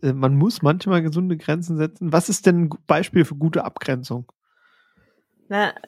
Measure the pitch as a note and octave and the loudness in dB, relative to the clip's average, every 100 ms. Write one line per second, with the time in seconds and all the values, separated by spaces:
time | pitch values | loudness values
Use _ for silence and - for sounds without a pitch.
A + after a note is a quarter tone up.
0 | C#3+ C3 C3 C#3 F#3+ - D3 F3+ G3+ F3 | -4 0 2 4 2 2 0 0 0 0
1 | D#3+ D#3+ F#3 D#3+ - D#3+ E3+ D#3+ D#3 - | 0 -2 -2 -4 -4 -4 -4 -4 -4 -4
2 | E3+ D#3+ - G3 F#3+ F3 E3 D3 - D3+ | 0 2 2 2 4 4 2 -2 0 0
3 | G3+ - D#3 C#3+ D#3+ D#3+ - - - B2+ | 2 2 2 0 -2 -2 -4 -6 -6 -6
4 | B2+ B2 A#2+ _ _ _ _ _ _ _ | -6 -10 -10 _ _ _ _ _ _ _
5 | _ _ _ _ - G3+ G#3 - | _ _ _ _ -6 -2 -2 -4